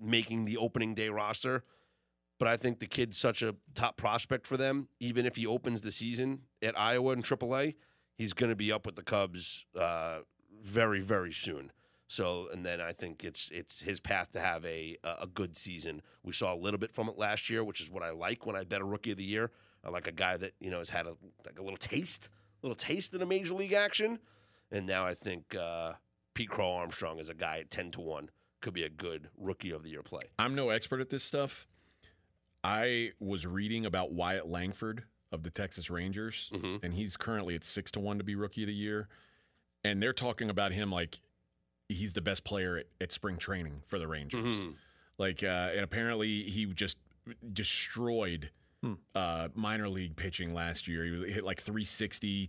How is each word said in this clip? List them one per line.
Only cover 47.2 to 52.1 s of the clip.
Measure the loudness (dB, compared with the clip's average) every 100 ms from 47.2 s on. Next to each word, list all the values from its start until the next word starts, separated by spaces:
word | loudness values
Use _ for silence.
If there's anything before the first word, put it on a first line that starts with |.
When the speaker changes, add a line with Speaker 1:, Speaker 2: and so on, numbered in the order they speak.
| -16 -12 -6
Speaker 2:
destroyed, | -2 2 2 0 0 2 2 2 0 -6 -12 _ _
Speaker 3:
Hmm. | -6 -6 -4
Speaker 2:
uh, | -2 0 0 -2
minor | -2 0 0 0
league | -2 -2 -2
pitching | -4 -2 -2
last | 0 -2 -2 -2
year. | -2
He | 0
was, | -2 -2
hit, | -2
like, | -2 -4
three | -2 -2
sixty, | -2 0 -2